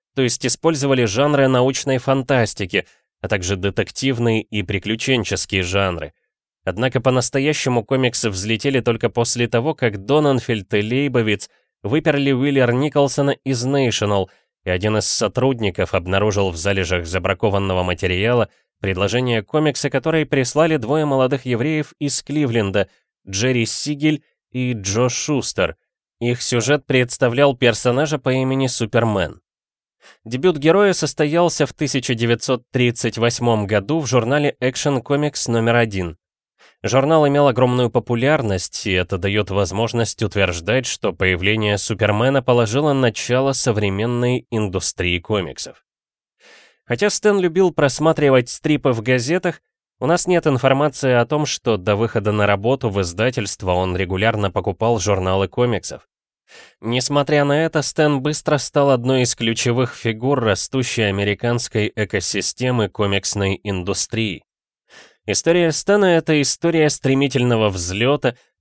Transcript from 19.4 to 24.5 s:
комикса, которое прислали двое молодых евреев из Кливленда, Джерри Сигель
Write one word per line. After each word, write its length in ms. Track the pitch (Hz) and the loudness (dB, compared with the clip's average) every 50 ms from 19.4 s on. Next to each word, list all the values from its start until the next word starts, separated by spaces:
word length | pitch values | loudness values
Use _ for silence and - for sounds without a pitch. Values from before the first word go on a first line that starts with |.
| 101 | -2
комикса, 460 | - - 156 151 151 131 - - 139 | -2 -2 0 0 0 -2 -2 -4 -4
которое 380 | - 139 127 160 156 160 151 | -4 -2 -2 0 0 -2 -2
прислали 500 | - - 139 127 - - 147 160 165 160 | 0 0 0 0 0 2 2 2 2 0
двое 300 | 147 117 107 143 156 156 | -2 -2 -2 0 0 0
молодых 400 | 147 139 135 131 127 143 131 - | 0 2 2 2 2 0 -2 -2
евреев 480 | 127 123 110 123 156 160 156 151 - - - | -2 -2 -2 -2 -2 -2 -2 -4 -6 -8 -8
из 240 | 147 139 - - - | -6 -4 -4 -4 -6
Кливленда, 640 | - 143 151 147 123 113 117 104 98 95 101 95 - _ _ _ _ _ _ _ | -4 -2 -2 0 0 2 0 0 0 0 -2 -4 -6 _ _ _ _ _ _ _
Джерри 380 | 98 95 95 113 131 127 120 113 | -10 -6 -2 -2 0 0 0 0
Сигель 580 | - - - - 151 151 143 147 156 156 143 - _ _ _ _ _ | -2 -4 -6 -6 -6 -4 -2 0 0 0 -2 -4 _ _ _ _ _